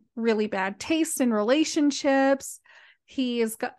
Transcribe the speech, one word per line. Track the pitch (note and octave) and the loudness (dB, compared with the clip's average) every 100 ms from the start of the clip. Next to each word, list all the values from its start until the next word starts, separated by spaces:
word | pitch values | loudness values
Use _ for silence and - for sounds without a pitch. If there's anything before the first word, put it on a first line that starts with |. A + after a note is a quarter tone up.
| _ - | _ -2
really | A3+ G#3+ G#3+ | 0 2 0
bad | G3 F#3+ G3+ | -2 -4 -4
taste | - D#4+ D#4+ - | -2 -2 0 0
in | B3 | 0
relationships. | G#3+ G#3 D4 D#4 E4 D4 - D4 C4+ C4+ C#4 - - _ - - _ _ | 2 2 2 2 2 0 2 2 2 2 0 -4 -16 _ -20 -20 _ _
He's | - B3+ A#3+ A3+ A3 | -4 -2 0 -2 -2
g-, | B3 | -8